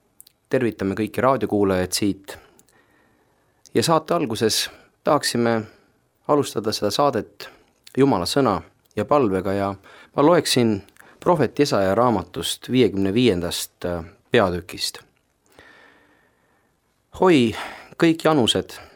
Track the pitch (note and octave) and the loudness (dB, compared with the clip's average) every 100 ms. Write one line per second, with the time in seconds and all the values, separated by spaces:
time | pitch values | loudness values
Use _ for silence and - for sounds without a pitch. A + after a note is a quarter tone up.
0 | _ _ - _ _ C3 A#2+ - G2 G2 | _ _ -20 _ _ -2 -2 -4 -6 -4
1 | G#2+ - B2 C3 G#2 G#2 G2+ F#2 F2+ - | -4 -2 0 0 -2 0 0 0 -2 -2
2 | G2+ F#2+ - - _ _ _ _ _ _ | -4 -6 -12 -20 _ _ _ _ _ _
3 | _ _ _ _ _ _ _ - C3+ D#3+ | _ _ _ _ _ _ _ -2 2 0
4 | - E3+ C3+ A2 A2 - - - _ _ | 0 -4 -4 -2 0 0 -6 -12 _ _
5 | - C#3+ - A#2+ A#2 A#2 G#2 _ _ _ | 0 0 0 -2 0 -2 -4 _ _ _
6 | _ _ - D3 C3 - G#2 G2+ G#2 - | _ _ -2 0 0 -4 -6 -4 -4 0
7 | C#3+ A2+ - _ - - _ _ - - | 0 -2 -6 _ -20 -20 _ _ -8 0
8 | C#3 G2+ F2 C#3+ B2+ F2+ - _ _ - | 2 2 0 0 0 0 -6 _ _ -8
9 | G2+ D3 A#2 F#2+ F#2+ G2 G2 G2 - - | 0 0 2 0 -2 -2 -4 -6 -14 -20
10 | - - D3 E3+ D3+ C3 A#2 G2+ - _ | -8 0 4 4 2 0 2 0 -6 _
11 | - _ - E3+ A#2 - C#3+ A#2+ F#2+ G2+ | -20 _ 0 2 0 0 0 2 2 2
12 | B2 G#2 F2 - F2 - - B2+ A2 G2 | 2 0 -4 -8 -8 -10 -2 2 2 2
13 | G2 G#2+ B2 F2 E2+ - - _ F2 F2 | 0 2 2 2 -2 -6 -10 _ -6 -6
14 | E2 - _ B2 F#2+ F2 E2+ - - - | -8 -18 _ 0 2 -2 -8 -10 -10 -10
15 | - _ _ _ _ - - - - _ | -20 _ _ _ _ -20 -20 -20 -20 _
16 | _ _ _ _ _ _ _ _ _ _ | _ _ _ _ _ _ _ _ _ _
17 | _ - F#3 D#3 A#2 - - - - - | _ 0 4 6 4 -2 -12 -16 -20 0
18 | E3+ D#3+ E3 D#3 G#2+ F#2 - - - | 0 2 2 2 2 0 -6 -14 -20